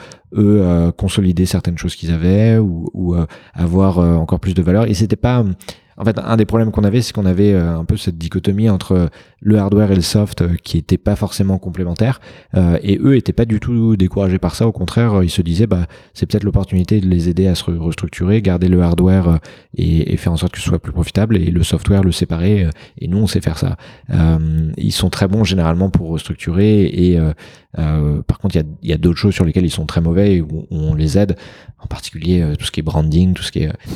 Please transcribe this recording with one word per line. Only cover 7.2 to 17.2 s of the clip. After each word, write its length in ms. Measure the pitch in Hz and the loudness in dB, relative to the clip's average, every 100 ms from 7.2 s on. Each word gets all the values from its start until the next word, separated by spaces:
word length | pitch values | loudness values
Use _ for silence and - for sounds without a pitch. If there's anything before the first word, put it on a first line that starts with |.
| 98 | 0
avait, 260 | 92 104 | 2 4
euh, 260 | 98 85 82 | 4 2 -2
un 60 | |
peu 120 | 82 107 | -4 -4
cette 200 | - 85 | -4 -6
dichotomie 540 | 82 95 92 98 113 | -6 -4 -2 0 0
entre 400 | 95 - 92 85 - - _ | 0 0 0 0 -4 -20 _
le 180 | 101 107 | 0 2
hardware 340 | 98 101 107 | 4 2 4
et 20 | |
le 60 | 98 | 2
soft, 400 | 170 107 104 - | 2 0 0 -2
euh, 120 | 87 85 | -2 -2
qui 140 | - 85 | -2 -4
était 200 | - 90 | 0 -2
pas 160 | - | 0
forcément 440 | 104 104 - 98 92 | -2 -4 -2 -2 -2
complémentaire. 640 | 92 85 90 87 113 135 - - _ 92 | -4 -6 -6 -2 -2 -2 -10 -20 _ 0
Euh, 220 | 87 85 | 2 2
et 160 | - 98 | 0 0
eux 180 | 131 135 | 2 2
étaient 160 | - | 0
pas 100 | - | -2
du 160 | 117 107 | 0 0
tout 360 | - 120 113 107 | -2 0 2 2
découragés 420 | 92 101 98 92 | 2 0 0 0
par 160 | 87 | -2
ça. 120 | - 113 | -2 -2
Au 60 | |
contraire, 460 | - 90 - 117 101 | -2 -4 0 2 2
euh, 60 | |
ils 60 | 87 | 0
se 120 | - | 0
disaient, 240 | 85 85 113 | -2 0 0
bah, 200 | 92 85 - - | 0 -2 -8 -20
c'est 120 | - 95 | -8 -4
peut-être 180 | 107 | -2
l'opportunité 560 | 101 90 92 95 87 107 | 0 -2 0 -2 2 2
de 60 | 92 | 2
les 220 | 87 | 2